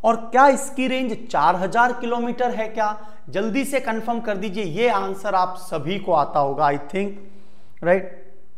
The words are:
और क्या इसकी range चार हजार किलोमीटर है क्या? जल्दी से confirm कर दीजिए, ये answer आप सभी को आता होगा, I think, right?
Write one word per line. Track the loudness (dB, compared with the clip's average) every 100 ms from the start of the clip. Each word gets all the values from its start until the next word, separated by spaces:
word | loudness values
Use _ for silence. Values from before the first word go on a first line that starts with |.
और | 2 0
क्या | 2 6 6
इसकी | 6 -2 -2 -2
range | 0 -2 -4 -2
चार | 2 4 4
हजार | 0 4 2
किलोमीटर | 2 -2 -2 -2 0 0
है | 0 -4
क्या? | -2 -2 -2 -10 -10 -6
जल्दी | -2 0 0
से | 0 -2
confirm | -2 -2 -2 -2
कर | -2 -4
दीजिए, | -4 -4
ये | -4 0 2
answer | 2 -2 -4 0
आप | 2 2 -2
सभी | -6 -4 -2 -4
को | 2
आता | 2 4 2
होगा, | 2 4 2
I | 2 -2
think, | -2 -2 -4 -8 -8 -10 -10 -8 -2
right? | 2 2 2 -10 -10 -10 -10